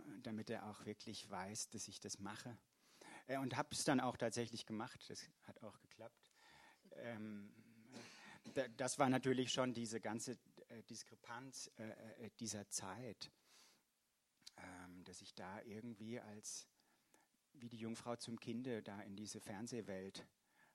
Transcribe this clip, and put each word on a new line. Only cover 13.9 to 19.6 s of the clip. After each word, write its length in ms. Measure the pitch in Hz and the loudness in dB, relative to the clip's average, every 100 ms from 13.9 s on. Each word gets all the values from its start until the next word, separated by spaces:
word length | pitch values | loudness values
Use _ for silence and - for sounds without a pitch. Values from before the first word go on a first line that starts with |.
| _ _ _ _ _ - - | _ _ _ _ _ -18 -14
ähm, 460 | 90 90 90 90 | -12 -10 -12 -12
dass 180 | 87 90 | -12 -12
ich 140 | 98 - | -12 -8
da 260 | 92 104 | -6 -6
irgendwie 580 | 120 104 120 107 110 117 | -6 -4 -4 -4 -2 -4
als, 480 | 107 107 - - - _ _ _ _ - _ _ _ | -4 -8 -6 -6 -8 _ _ _ _ -20 _ _ _
wie 160 | 151 120 | -10 -8
die 80 | 117 | -4
Jungfrau 380 | 113 113 120 120 | -2 -2 -2 -2
zum 240 | - 117 | -2 -4
Kinde 420 | - 117 127 110 | 0 0 2 0
da 180 | 104 101 | -2 -6
in 140 | 104 98 | -6 -6
diese 240 | 104 110 | -4 -4
Fernsehwelt 840 | - 98 | -4 -4